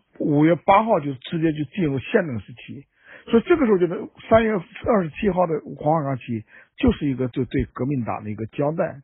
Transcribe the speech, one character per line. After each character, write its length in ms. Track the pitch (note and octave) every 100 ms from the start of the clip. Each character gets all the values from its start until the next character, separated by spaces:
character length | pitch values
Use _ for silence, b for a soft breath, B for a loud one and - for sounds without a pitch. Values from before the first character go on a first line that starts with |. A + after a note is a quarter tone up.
| _ -
五 260 | D#3+ D3
月 120 | D#3 E3+
八 260 | - G3
号 160 | A3 F#3+
就 160 | C#3+
直 240 | C3 - E3+
接 140 | D#3+
就 100 | D3+
进 220 | D3 G#3
入 120 | D#3 C3+
宪 260 | - A3 E3+
政 140 | A2+
时 120 | -
期。 300 | B2 - - - B B B B
所 80 | A3+
以 40 | -
这 100 | E4
个 100 | A#3+
时 60 |
候 60 | F#3+
就 80 | E3+
是 80 | F3+ C#3 - -
三 160 | A3+
月 60 | A3+
二 500 | G#3 - - - A3
十 80 | D#3+
七 200 | - G#3
号 160 | F3+ F3
的 80 | D#3 - D3
黄 160 | D3
花 80 | D#3+
岗 140 | C#3 C3
起 140 | -
义， 100 | A2 - B B -
就 140 | B3+
是 160 | - C#3+
一 60 |
个 140 | B2 B2+
对， 160 | -
对 200 | B2 C#3 B2
革 140 | - B2+
命 180 | C#3
党 180 | G#2 F#2+
的 60 | G#2+
一 40 |
个 100 | G#2 G#2+
交 260 | - C#3+
代， 280 | D#3+ D#3 C#3+